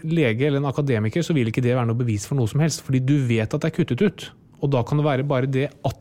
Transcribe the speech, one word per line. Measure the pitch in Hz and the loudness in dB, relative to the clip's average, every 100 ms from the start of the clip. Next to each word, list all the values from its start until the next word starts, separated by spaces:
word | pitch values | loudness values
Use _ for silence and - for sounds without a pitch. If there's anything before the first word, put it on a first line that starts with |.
lege | 160 165 127 113 147 | -2 0 2 2 0
eller | 139 | 0
en | 143 | -2
akademiker | 139 143 113 107 170 165 | -2 0 0 0 -2 0
så | |
vil | 156 113 | 0 0
ikke | 110 | 0
det | 123 127 | 0 0
være | 117 | 0
noe | 113 | 0
bevis | 120 104 - | -2 -2 -2
for | 143 | -2
noe | 113 | 0
som | 143 | 0
helst, | 160 - - | 0 -2 -2
fordi | 131 | -2
du | 131 147 123 | 2 2 2
vet | 113 110 | 0 0
at | 147 | -2
det | 160 | -2
er | - | -2
kuttet | 151 123 202 | -2 2 0
ut. | - - - - - | 0 -14 -20 -20 -6
Og | 147 | -2
da | 131 | 0
kan | 117 151 | 0 0
det | 147 | 2
være | 131 143 | 0 0
bare | 131 135 | 0 0
det | 131 143 - | 0 -2 -4
at | 110 - | -6 -6